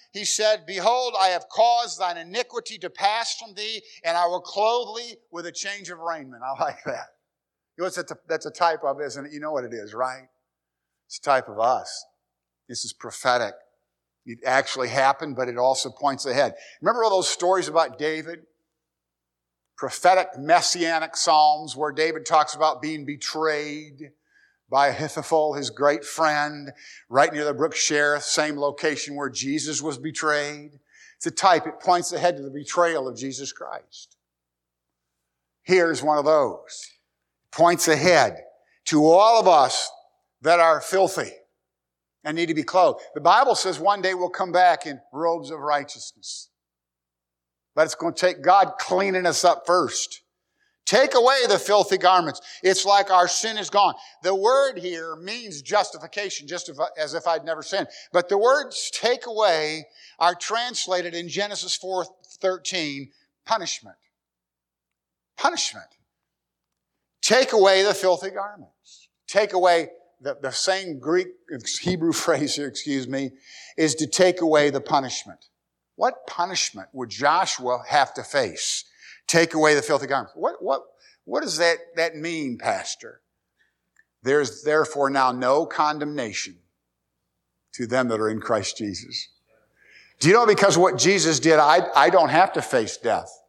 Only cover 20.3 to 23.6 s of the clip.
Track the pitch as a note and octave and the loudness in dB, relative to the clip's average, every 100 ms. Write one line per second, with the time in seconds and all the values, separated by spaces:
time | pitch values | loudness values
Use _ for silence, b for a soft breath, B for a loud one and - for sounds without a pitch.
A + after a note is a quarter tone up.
20.3 | - D3 E3+ - F3+ E3 E3 D#3+ - E3+ | -4 2 2 2 -2 -2 -2 -4 -2 2
21.3 | D#3 D3+ D3+ D#3 B2+ D3+ D3 D#3+ D#3 - | 4 4 2 -4 -6 -6 -2 -2 -4 0
22.3 | D#3 D3 C#3+ D#3 - D3+ D#3 C3+ C#3+ - | 2 2 0 -2 -2 -6 -8 -10 -12 -8
23.3 | D#3+ D#3 D3 | -4 -2 -2